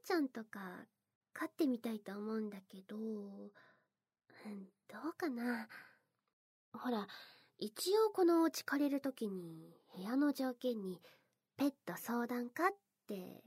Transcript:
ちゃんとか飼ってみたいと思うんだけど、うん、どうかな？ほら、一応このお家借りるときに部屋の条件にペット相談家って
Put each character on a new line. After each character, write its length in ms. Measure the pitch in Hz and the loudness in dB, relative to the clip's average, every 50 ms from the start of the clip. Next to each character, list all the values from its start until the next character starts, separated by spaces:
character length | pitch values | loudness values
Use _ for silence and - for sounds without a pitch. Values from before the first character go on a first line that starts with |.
| - | 0
ち 80 | - | 2
ゃ 80 | 381 330 | 4 4
ん 100 | 277 254 | 4 2
と 160 | - 233 220 | 0 -6 -10
か 420 | - - 202 190 180 180 190 - - _ _ _ _ _ _ _ _ - | -10 -10 -12 -10 -10 -12 -12 -16 -18 _ _ _ _ _ _ _ _ -8
飼 120 | - 320 | -6 -6
っ 60 | 320 | -4
て 160 | _ - 330 262 | _ 2 2 4
み 120 | 247 226 | 2 2
た 120 | - 233 | 0 -4
い 80 | 220 208 | -4 -4
と 180 | - 190 196 208 | -6 -8 -8 -6
思 160 | 208 220 220 | -4 -2 -2
う 80 | 220 | -2
ん 80 | 214 208 | -2 -4
だ 120 | 208 196 | -6 -10
け 200 | 190 _ - 190 190 | -14 _ -20 -18 -14
ど、 140 | - 208 214 | -12 -10 -6
う 20 | |
ん、 520 | 220 220 220 208 202 202 196 202 202 - - - - - _ _ _ _ _ _ _ _ _ _ _ _ - - - 214 208 196 190 185 _ _ _ - | -6 -6 -6 -6 -8 -10 -12 -14 -16 -16 -18 -20 -20 -20 _ _ _ _ _ _ _ _ _ _ _ _ -20 -16 -12 -10 -10 -10 -12 -14 _ _ _ -16
ど 220 | - 214 262 320 | -12 -8 -6 -6
う 40 | - | -4
か 160 | - 370 302 | -2 -2 -2
な？ 380 | 247 233 240 247 240 226 220 - - - - - - _ _ _ _ _ _ _ _ _ _ _ _ _ _ _ - | -2 -2 -2 -2 -2 -2 -4 -8 -12 -18 -18 -20 -20 _ _ _ _ _ _ _ _ _ _ _ _ _ _ _ -12
ほ 160 | 226 - 254 | -6 -2 0
ら、 180 | 233 214 202 190 - - - - - - _ _ _ - | 0 0 -2 -4 -10 -16 -18 -20 -20 -20 _ _ _ -8
一 400 | 190 214 - - - 349 403 440 | -8 -6 -6 -4 0 4 6 6
応 120 | 440 415 | 6 6
こ 120 | 403 381 370 | 6 6 6
の 180 | 339 339 330 | 8 8 8
お 40 | 330 | 6
家 180 | 311 - - - | 4 2 0 -4
借 200 | - 285 285 294 | 0 2 2 4
り 60 | 277 | 4
る 120 | 277 277 | 2 2
と 100 | - 269 | 0 -2
き 180 | 262 - 226 202 | -4 -2 -4 -4
に 480 | 190 185 175 165 160 160 160 165 170 - _ _ - | -4 -4 -6 -8 -10 -12 -14 -18 -20 -20 _ _ -12
部 80 | 185 185 | -8 -4
屋 120 | 214 247 | 0 2
の 160 | 277 294 294 277 | 4 4 4 4
条 200 | - 262 254 247 | 2 0 -2 -2
件 280 | - - 254 233 214 | 0 0 0 0 0
に 200 | 196 185 180 - - - - _ _ _ _ _ _ _ _ - | -2 -6 -6 -8 -10 -20 -20 _ _ _ _ _ _ _ _ 2
ペ 80 | 277 | 2
ッ 100 | 285 - _ - | 2 0 _ -8
ト 120 | - - - | -8 -8 -6
相 300 | - - 233 240 240 240 | -4 -2 0 0 0 0
談 220 | 247 247 240 240 | -2 -2 -4 -4
家 200 | - - 339 392 | -2 2 2 2
っ 80 | 403 - _ _ _ _ _ - | 0 0 _ _ _ _ _ -8
て 360 | 202 190 180 - - - - | -8 -8 -8 -10 -12 -16 -18